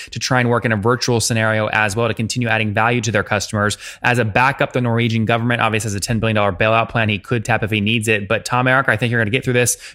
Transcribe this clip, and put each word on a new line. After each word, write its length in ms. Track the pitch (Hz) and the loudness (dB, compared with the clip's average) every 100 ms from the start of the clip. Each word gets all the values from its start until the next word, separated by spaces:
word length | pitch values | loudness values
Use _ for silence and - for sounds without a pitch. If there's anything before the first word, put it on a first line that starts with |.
| - | -14
to 60 | 120 | -8
try 200 | - 127 | 0 2
and 100 | 120 | 2
work 140 | 120 | 2
in 80 | 117 | 0
a 60 | 107 | 0
virtual 420 | 110 123 - 120 | 2 0 0 0
scenario 480 | - 113 110 110 107 | 0 0 0 0 0
as 240 | 107 107 107 | 0 0 0
well 100 | 117 | -2
to 60 | |
continue 340 | 110 110 127 117 | -2 -4 -2 -2
adding 260 | 110 107 | 0 0
value 280 | 104 113 123 | 2 2 2
to 100 | 113 | 0
their 120 | 104 | 0
customers. 540 | 92 110 - 107 104 - - - | 0 -2 -2 -2 -2 -2 -10 -4
As 160 | 120 123 | 0 0
a 60 | 110 | 0
backup, 460 | 123 131 135 143 | 2 0 0 -2
the 80 | 131 | 0
Norwegian 460 | 120 117 117 113 110 | 0 0 0 0 0
government 340 | 117 120 117 | 0 0 0
obviously 280 | 110 107 110 | 0 0 -2
has 80 | 101 | -4
a 40 | |
ten 220 | - 113 | -2 -2
billion 140 | 113 107 | 0 2
dollar 180 | 101 | 0
bailout 340 | 87 110 113 110 | 2 2 2 0
plan 220 | 120 110 | 0 0
he 80 | 104 | -2
could 260 | - 120 | -2 -4
tap 200 | 113 110 | 0 -2
if 80 | 104 | 0
he 100 | 110 | 0
needs 260 | 101 117 110 | 0 0 0
it. 200 | 107 98 | 0 0
But 180 | 110 - | -4 -2
Tom 220 | 123 127 | 0 2
Erik, 200 | 131 135 | 2 2
I 80 | 131 | 0
think 140 | 120 | 0
you're 100 | 117 | 0
gonna 120 | 104 | 0
get 120 | 123 | 0
through 100 | 131 | 0
this 240 | 123 120 - - | 0 0 -2 -10